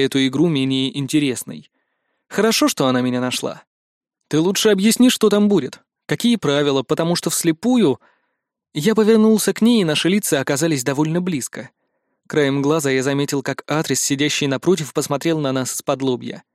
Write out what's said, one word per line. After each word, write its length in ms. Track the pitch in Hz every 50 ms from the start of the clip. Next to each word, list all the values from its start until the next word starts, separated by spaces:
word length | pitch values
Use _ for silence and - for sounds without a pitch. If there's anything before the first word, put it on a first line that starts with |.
эту 240 | 135 131 - 139 135
игру 220 | 131 131 135 165 175
менее 480 | 156 135 131 135 131 131 131 135 -
интересной. 760 | 143 139 127 151 151 147 135 117 - - - 80 78 - _ _ _ _ _ _ _ _ _ _ _ _ _
Хорошо, 400 | - - 196 226 220 - 302 285
что 180 | - - 143
она 140 | 131 127 123
меня 200 | 127 127 123 123
нашла. 420 | 127 127 123 - - 131 - - - _ _ _ _ _ _ _ _ _ _ _ _ _
«Ты 100 | - 151
лучше 300 | 165 190 196 - - 220
объясни, 400 | 202 190 190 226 - - 247 254
что 220 | - - - 208
там 180 | 202 208 208 208
будет, 320 | 202 165 127 - - - _ _ _ _ _
какие 300 | - 151 - - 240 233
правила, 460 | 208 - 143 139 147 147 143 135 135
потому 340 | 127 - 156 156 165 165 175
что 140 | - - 175
вслепую...» 680 | - - - 165 160 - - 240 254 240 202 143 120 - _ _ _ _ _ _ _ _ _ _ _ _ _ _ -
Я 200 | 156 147 214 214
повернулся 600 | 214 214 208 226 214 214 220 220 196 - 202 185
к 80 | -
ней, 180 | 214 233 247 220
и 40 | 185
наши 260 | 156 151 - - 165
лица 300 | 190 214 - - 156 139
оказались 440 | 127 - 143 127 160 165 156 131 123
довольно 380 | 143 135 139 156 156 160 175
близко. 480 | 180 185 165 131 113 - - - 117 - _ _ _ _ _ _ _ _ _ _ _
Краем 340 | - - 156 143 139 139 143
глаза 300 | 139 143 156 165 139 139
я 120 | 131 131
заметил, 400 | 127 143 139 143 143 139 - 139
как 220 | 127 - 131 - -
Атрис, 340 | - 147 156 160 - 135 -
сидящий 440 | - - 139 135 147 147 - - 147
напротив, 460 | 139 131 127 - 175 190 156 151 -
посмотрел 480 | - 156 139 - 143 139 - 165 160 156
на 120 | 147 131
нас 220 | 131 131 127 - -
из-под 280 | - - - 139 131
лобья. 420 | 135 135 123 117 123 120 - - - _